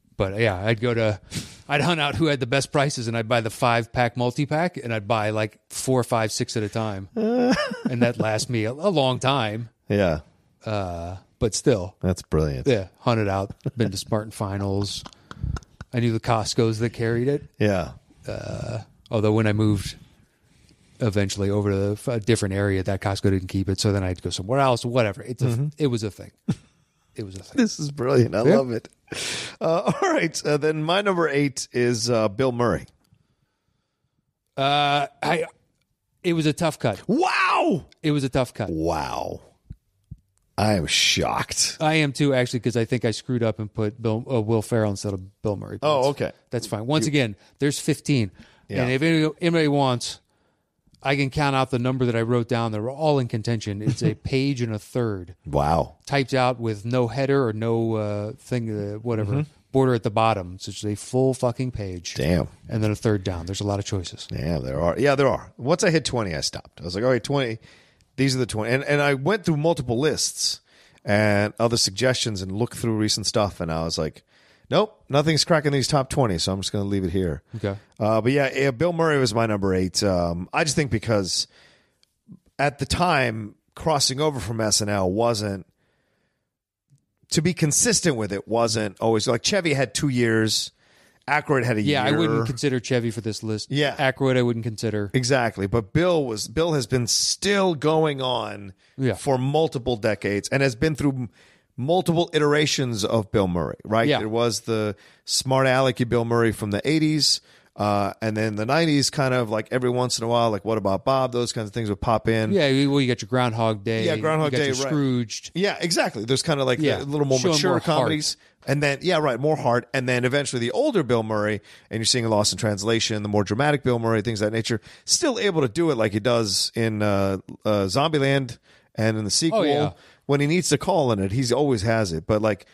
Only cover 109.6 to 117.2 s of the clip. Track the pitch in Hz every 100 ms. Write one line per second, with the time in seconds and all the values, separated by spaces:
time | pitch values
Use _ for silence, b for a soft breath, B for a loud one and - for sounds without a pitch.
109.6 | - 127 123 123 123 - 113 120 117 101
110.6 | 104 110 98 95 131 135 127 120 117 120
111.6 | 104 117 107 98 120 110 113 113 110 196
112.6 | 143 135 143 143 127 120 107 127 123 113
113.6 | 113 107 104 113 165 131 156 156 151 127
114.6 | 139 127 135 151 135 123 113 - - 170
115.6 | 202 - 170 190 240 120 113 131 170 143
116.6 | 131 120 147 101 139 147